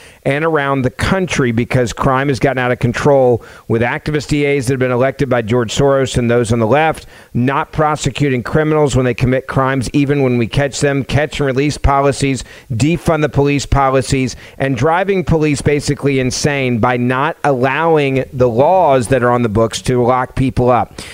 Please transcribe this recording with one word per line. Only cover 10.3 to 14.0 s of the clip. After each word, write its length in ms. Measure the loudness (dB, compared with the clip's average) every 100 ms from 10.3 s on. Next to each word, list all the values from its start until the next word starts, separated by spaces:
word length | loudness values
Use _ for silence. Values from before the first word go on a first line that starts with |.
| 0
we 80 | 0
catch 340 | 0 -2 0
them, 240 | -2 0
catch 360 | -2 -2 -2 -2
and 80 | -2
release 280 | 0 -2 0
policies, 680 | 0 2 2 0 -2 -4 -8 -16 -8
defund 500 | -2 0 0 0 0
the 60 | 0
police 380 | 0 0 0 0
policies, 720 | 0 2 2